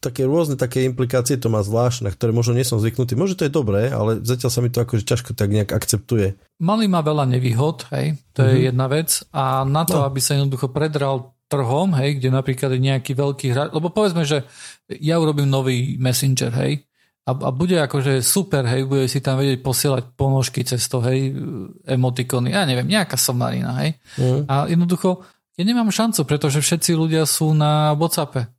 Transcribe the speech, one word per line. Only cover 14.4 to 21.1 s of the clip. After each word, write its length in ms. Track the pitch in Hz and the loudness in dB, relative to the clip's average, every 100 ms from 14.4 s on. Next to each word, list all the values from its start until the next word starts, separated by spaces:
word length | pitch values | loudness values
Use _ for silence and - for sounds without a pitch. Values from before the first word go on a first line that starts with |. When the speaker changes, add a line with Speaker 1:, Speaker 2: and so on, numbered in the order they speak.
| - - - - _ | -2 -16 -20 -20 _
Speaker 2:
ja 280 | - 147 165 | -6 0 2
urobím 320 | 156 147 139 | 2 2 2
nový 480 | 135 131 123 131 - | 2 2 0 -2 -2
Messenger, 560 | 127 123 135 127 127 117 | 0 0 0 0 0 0
hej, 240 | 135 147 _ _ _ _ | -2 -2 _ _ _ _
a, 80 | - | -6
a 160 | 131 131 | -2 -2
bude 320 | 127 180 180 | -2 0 2
akože 400 | 143 143 135 135 | 0 0 0 0
super, 480 | 117 - 185 143 120 | 2 0 0 0 0
hej, 160 | 131 | 0
bude 240 | 135 139 131 | 0 0 0
si 160 | 135 | -2
tam 160 | 131 131 | -2 0
vedieť 240 | 139 127 | 0 0
posielať 480 | 131 123 147 131 123 _ | -2 0 0 0 -4 _
ponožky 400 | 135 135 123 - 127 | 2 2 0 -2 -4
cez 160 | 123 | -4
to, 160 | - 131 | -2 -2
hej, 320 | 120 | 0